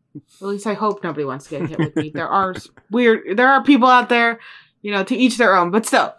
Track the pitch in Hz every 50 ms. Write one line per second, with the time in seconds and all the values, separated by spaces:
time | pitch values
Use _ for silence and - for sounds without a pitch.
0 | _ _ - 147 - _ _ _ 196 202 202 202 208 220 202 202 220 208 202 -
1 | - 170 147 151 143 135 127 143 - - 156 139 170 156 156 160 156 151 - 160
2 | 151 156 156 170 165 - - 196 190 185 180 - - - _ _ _ - 196 247
3 | 240 233 220 - - - 196 226 254 269 269 254 262 277 285 226 254 254 254 247
4 | 240 240 233 240 233 233 226 226 - - - - _ _ _ _ - 208 208 196
5 | 190 - 254 202 254 240 - 226 233 190 190 185 175 175 190 220 220 - 269 214
6 | 139 - -